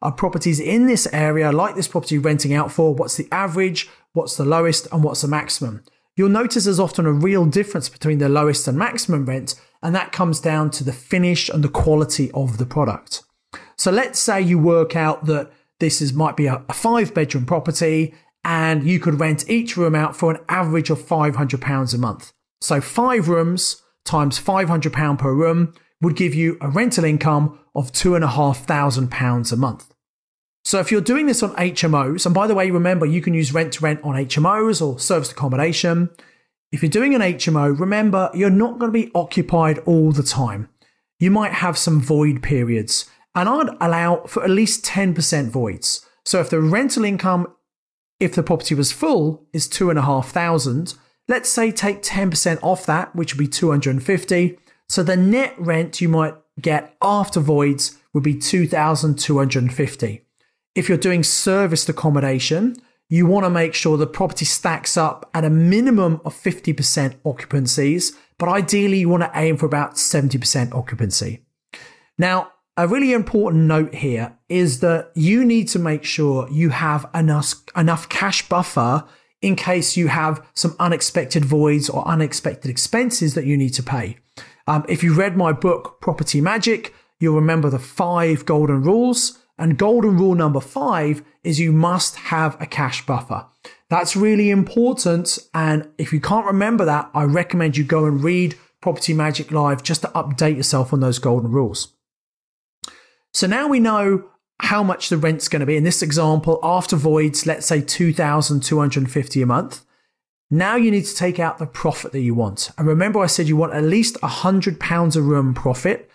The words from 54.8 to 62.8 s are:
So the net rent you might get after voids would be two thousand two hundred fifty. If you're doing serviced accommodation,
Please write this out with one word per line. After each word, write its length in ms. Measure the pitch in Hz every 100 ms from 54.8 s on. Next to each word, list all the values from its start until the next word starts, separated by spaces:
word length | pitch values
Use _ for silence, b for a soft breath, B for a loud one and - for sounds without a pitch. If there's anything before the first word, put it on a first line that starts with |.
| b
So 140 | -
the 140 | 170 185
net 360 | 190 240 269 -
rent 420 | 170 165 165 -
you 80 | 170
might 280 | 160 156 156 _ -
get 340 | 160 151 - -
after 380 | 196 208 190 175
voids 580 | 147 147 143 143 - B B
would 80 | 147
be 160 | 147 147
two 300 | - 185 170
thousand 500 | 165 156 156 156 143
two 200 | - 143
hundred 340 | 135 131 123
fifty. 540 | 127 143 - 113 107 _ _ _ _ _ -
If 120 | 175
you're 100 | 175
doing 260 | 185 175
serviced 640 | 151 - - 190 196 160 -
accommodation, 880 | 156 156 143 135 131 - 160 233 240